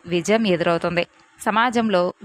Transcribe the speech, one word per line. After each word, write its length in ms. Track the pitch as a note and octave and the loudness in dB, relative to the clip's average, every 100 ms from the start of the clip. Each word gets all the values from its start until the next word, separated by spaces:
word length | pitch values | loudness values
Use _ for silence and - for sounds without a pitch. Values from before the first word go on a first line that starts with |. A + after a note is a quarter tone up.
| - | -4
విజయం 400 | F3 E3 A3 A3 | -4 0 0 2
ఎదురవుతుంది. 600 | E3+ F3 E3+ F3 F3 - _ _ _ A3+ | 0 2 0 0 -4 -4 _ _ _ -2
సమాజంలో 680 | G#3+ A#3+ A#3 A3+ F#3 F3+ - | 0 0 0 0 2 0 -4